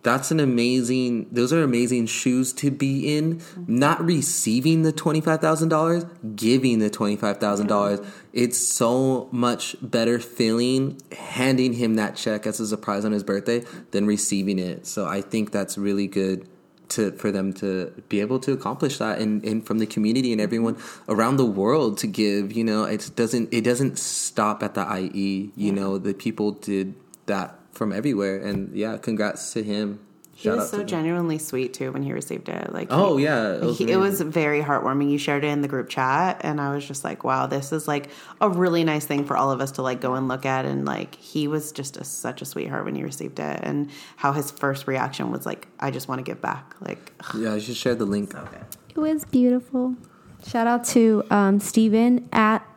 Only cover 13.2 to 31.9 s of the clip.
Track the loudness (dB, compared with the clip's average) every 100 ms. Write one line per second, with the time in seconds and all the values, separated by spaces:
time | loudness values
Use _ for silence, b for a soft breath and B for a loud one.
13.2 | 0 -2 0 -2 -2 B B 0 2 2
14.2 | 0 0 0 0 -2 -8 -8 -4 -2 -4
15.2 | -2 -2 -2 -2 -4 -2 -2 0 0 0
16.2 | 0 -2 -6 -20 _ _ -8 -2 -2 0
17.2 | -2 -2 -2 -4 -4 -2 -4 -10 -4 -2
18.2 | 0 -2 0 -2 -2 -2 -2 -2 -2 0
19.2 | 0 0 0 -4 -2 -2 0 0 2 2
20.2 | 2 0 0 0 0 -2 B B -2 2
21.2 | 4 4 2 4 2 4 2 0 -4 0
22.2 | 2 2 -2 -2 0 0 0 -4 -6 -2
23.2 | 0 0 0 0 2 2 0 0 -6 -4
24.2 | -4 0 0 0 -4 -4 -4 -2 -4 -2
25.2 | -2 -2 -4 -2 0 0 0 -2 -2 -4
26.2 | -4 -2 -2 -2 -4 -2 -2 -8 _ -16
27.2 | -4 -4 -4 -10 -20 -6 -4 -2 -2 0
28.2 | 0 -2 -4 -4 -6 -6 -6 -6 -4 -2
29.2 | -2 -4 -6 -6 -4 -2 -4 -6 -16 _
30.2 | -20 -4 -2 0 -2 -4 -4 -2 0 0
31.2 | -2 -2 -4 -4 -4 -4 -6